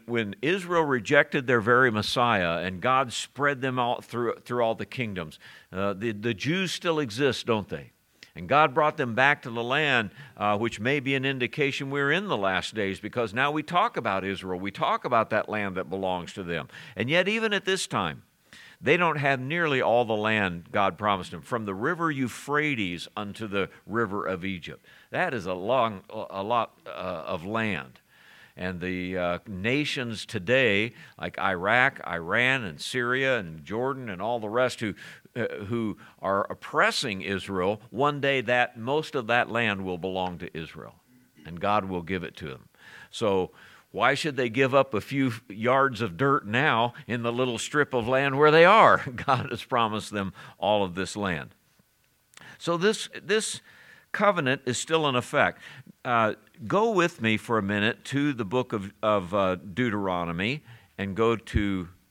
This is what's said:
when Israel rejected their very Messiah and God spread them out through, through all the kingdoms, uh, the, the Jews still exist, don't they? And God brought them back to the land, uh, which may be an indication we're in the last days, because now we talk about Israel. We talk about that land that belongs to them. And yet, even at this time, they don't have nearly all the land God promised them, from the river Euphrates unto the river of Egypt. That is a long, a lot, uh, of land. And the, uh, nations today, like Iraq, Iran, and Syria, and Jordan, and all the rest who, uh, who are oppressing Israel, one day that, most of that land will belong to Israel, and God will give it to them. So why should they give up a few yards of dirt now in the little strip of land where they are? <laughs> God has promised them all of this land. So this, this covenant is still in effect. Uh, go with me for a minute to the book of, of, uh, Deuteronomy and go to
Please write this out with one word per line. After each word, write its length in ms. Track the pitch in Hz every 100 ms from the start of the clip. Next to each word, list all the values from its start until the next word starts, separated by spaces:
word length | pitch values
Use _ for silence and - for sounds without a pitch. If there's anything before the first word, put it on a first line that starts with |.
| -
when 300 | 117 104 95
Israel 400 | 139 196 175 170
rejected 640 | 151 127 92 143 151 151 123
their 120 | 120
very 320 | 104 123 131
Messiah 720 | 107 101 135 120 107 85 82
and 180 | 90 92
God 300 | 120 131 127
spread 500 | - - - 143 139
them 180 | 135 127
out 260 | 120 - -
through, 300 | 117 117 - -
through 180 | 120
all 120 | 113 104
the 100 | 101
kingdoms, 540 | - 113 92 80 - - - -
uh, 200 | 92 101
the, 180 | 95 113
the 240 | 104 117 104
Jews 360 | 127 180 180
still 280 | - 175 156
exist, 480 | 135 104 143 113 -
don't 200 | 110 92
they? 260 | 80 65 _ _ - -
And 140 | 80 87
God 260 | 143 156
brought 220 | 131 151 151
them 180 | 127
back 280 | 110 139 143
to 80 | 131
the 140 | 117
land, 480 | 120 143 147 123 101 - - -
uh, 200 | 104 104
which 220 | 113 -
may 220 | 117 147
be 140 | 127 135
an 100 | 131
indication 640 | 135 120 - 139 135 139
we're 240 | 143 139
in 160 | 165 208
the 80 | 123
last 360 | 98 92 -
days, 240 | 107 98 92
because 360 | 104 - 113
now 180 | 110 143
we 100 | 151
talk 360 | 147 175 233 185
about 260 | 117 95
Israel. 340 | 95 92 92 90
We 140 | 98
talk 320 | - 143 220
about 280 | 156 120 107
that 180 | 107 -
land 260 | 104 101 92
that 140 | 82
belongs 420 | 95 95 90 82
to 100 | -
them. 260 | 87 85 64 - - -
And 140 | 120
yet, 180 | 165 190
even 240 | 220 220
at 140 | 202 -
this 220 | 185 -
time, 360 | 120 85 110 - _ _ - - -
they 160 | - 175
don't 220 | 175 147
have 240 | 139 135
nearly 400 | 131 170 160 135
all 240 | 82 117 113
the 100 | 107
land 560 | 107 107 95 85 82
God 260 | 104 98 85
promised 340 | 107 98 85
them, 100 | 87
from 240 | - 120 104
the 100 | 95
river 340 | 131 170 165
Euphrates 1000 | 139 123 - - 147 151 127 95 85 - -
unto 300 | 104 92 113
the 220 | 98 87 - 87
river 400 | 110 110 101 85
of 200 | 92 98
Egypt. 400 | 90 80 67 - - -
That 240 | 135 180
is 120 | 127 87
a 80 |
long, 500 | 92 98 131 117 95 -
a 320 | 110 92 98
lot, 380 | 101 120 107 _ -
uh, 380 | - 92 85 71
of 180 | 90
land. 560 | 90 113 110 85 65 - _ _ - - - -
And 240 | 92 90
the, 380 | 90 92 90 92
uh, 220 | 87 87 -
nations 800 | 92 107 139 147 143 120 104 -
today, 680 | 110 87 131 123 98 113 - - -
like 200 | 85 -
Iraq, 600 | 98 92 95 123 135 - -
Iran, 580 | 85 82 107 127 135
and 160 | 101 73
Syria, 600 | - 127 120 127 135 123
and 260 | 87 80 71
Jordan, 440 | 107 127 135 120
and 120 | 90
all 180 | 107 120
the 100 | 107
rest 320 | 117 127 -
who, 120 | 110 - - - - 123
uh, 80 | 110 67 101
who 320 | 117 110 - - -
are 240 | 95 98 -
oppressing 720 | - - 147 208 - 120 95
Israel, 600 | 92 98 90 95 92 107 -
one 280 | 107 143 147
day 220 | 139 135
that, 360 | 110 123 120 117
most 380 | 117 147 156 135
of 120 | 113
that 220 | 120 110
land 360 | 113 113 98 95
will 120 | 90
belong 400 | 92 92 90 87
to 160 | 87 78
Israel, 400 | 80 76 55 - _ _ _ _ -
and 160 | 87
God 240 | 101 104 95
will 160 | 90
give 240 | 82 92 80
it 100 | -
to 120 | 78
them. 180 | 64 - _ - - -
So 420 | - 110 95 87 - - - _
why 240 | 90 117 139
should 200 | 160 135
they 140 | 123
give 260 | 113 135 135
up 180 | 135
a 80 | 104
few 300 | - 139 131 113 -
yards 540 | 101 117 135 135 104
of 160 | 110 85
dirt 280 | 139 139 101
now 480 | 117 151 117 120 - -
in 160 | 120
the 80 | 117
little 260 | 120 127 113
strip 360 | - 147 139
of 120 | 127 110
land 320 | 131 139 135
where 140 | 151
they 140 | 156 175
are? 360 | 220 151 92 -
<laughs> 40 | 120
God 340 | - 127 -
has 140 | 117
promised 480 | - 127 113 107 87
them 220 | 104 95 - - -
all 240 | 92 104
of 100 | 95
this 220 | 87 90 104
land. 400 | 98 82 60 _ _ _ _ _ _ _ _ - - -
So 180 | 170 170
this, 320 | 196 220 - -
this 380 | 143 214 - - - - - - _
covenant 520 | - 208 175 131 135 -
is 120 | 117
still 300 | - 160 147
in 80 | 123
effect. 460 | - 143 92 - - - - -
Uh, 300 | 131 117 107 - _ - 107
go 220 | 190 226
with 320 | 202 151 -
me 160 | 113 107
for 220 | - 113
a 20 |
minute 420 | 98 104 107 -
to 300 | - 139 147
the 100 | 120
book 300 | 98 123 127
of, 180 | 110 95 -
of, 320 | 107 104 87 101
uh, 200 | 95 92
Deuteronomy 1080 | 104 87 123 104 95 87 85 85 104 151 - - _ -
and 180 | 98 92
go 200 | 113 110
to 520 | - - 101 95 87 - _